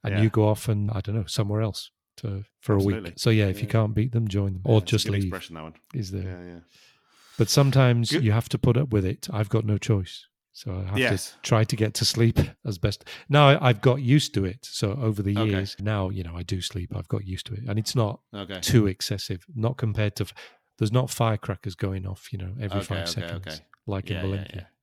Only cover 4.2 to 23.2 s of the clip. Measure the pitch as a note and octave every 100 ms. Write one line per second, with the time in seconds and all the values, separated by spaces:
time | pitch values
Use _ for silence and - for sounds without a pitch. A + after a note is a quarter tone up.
4.2 | A2 G2 G2 F#2 G2+ A2 F#2 G#2+ - G2+
5.2 | F#2+ F2+ - E2 D#2+ - _ C#3 F#2+ G2
6.2 | F#2 F2+ F2+ F2 _ _ _ _ _ _
7.2 | _ - A2 - C#3 C3 B2+ A#2+ A#2 D#3
8.2 | A#2 G#2+ - A#2+ - A#2+ C#3+ G#2+ F#2 -
9.2 | - G#2 G#2 A2 G#2+ G#2 - G#2 F#2 -
10.2 | _ _ _ - - F#2 F#2+ G#2 B2 G2
11.2 | - - - A2+ A2 G#2 G#2+ - - -
12.2 | A#2 - - - - F#2+ G#2+ - - -
13.2 | - C#3+ C#3+ C#3+ B2+ G#2+ C3+ C3 B2 D3
14.2 | - G#2 F#2+ G#2+ - - G#2 A#2 A2+ G#2
15.2 | G2+ G2+ A2 G2 G2 - G2+ G#2 F#2+ G2
16.2 | E2+ F2 F2 F#2+ - G2 F2 F#2+ F#2 G#2
17.2 | G2 F#2 - G2+ A#2+ G#2 G#2+ C3 G#2+ -
18.2 | _ G#2 F#2+ F#2+ - B2 G2+ F#2 - G2+
19.2 | - F2+ _ C#3 A2 C3 A2+ G#2 G#2 -
20.2 | G2 - - _ _ _ A2 B2 B2+ -
21.2 | A2+ G#2+ - F#2+ - - G2 F#2+ F#2 F#2+
22.2 | - - F2+ A2+ G#2 G2 G2 F2 E2+ E2